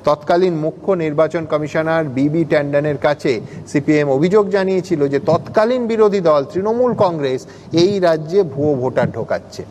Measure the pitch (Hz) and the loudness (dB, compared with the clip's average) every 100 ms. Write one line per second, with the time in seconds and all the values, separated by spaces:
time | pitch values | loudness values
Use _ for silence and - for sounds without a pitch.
0 | - 147 - 175 185 160 156 156 - 185 | 0 0 2 2 2 0 -4 -4 -2 -2
1 | 160 147 156 170 156 151 151 165 160 165 | 0 0 0 0 -2 -4 -2 -2 0 0
2 | 156 123 143 160 160 156 143 143 151 139 | -2 -2 0 0 0 0 0 0 0 0
3 | 151 147 160 113 - - - 147 139 151 | 0 0 -2 -2 -6 -16 -4 -2 2 2
4 | 143 135 175 214 202 196 190 190 180 165 | 2 2 4 2 2 0 0 -2 -2 -2
5 | 143 139 143 170 - - 220 254 233 220 | 0 0 0 -2 0 0 0 0 -2 2
6 | 214 202 165 147 139 180 202 240 247 214 | 2 4 2 2 0 -4 -2 0 0 2
7 | 196 165 139 127 - - - 160 175 202 | 0 0 -2 -4 -8 -20 -4 2 2 4
8 | 175 160 156 196 175 127 151 135 127 123 | 2 2 0 0 0 -2 0 0 0 0
9 | 120 113 107 101 - - - | -2 -4 -6 -6 -6 -16 -16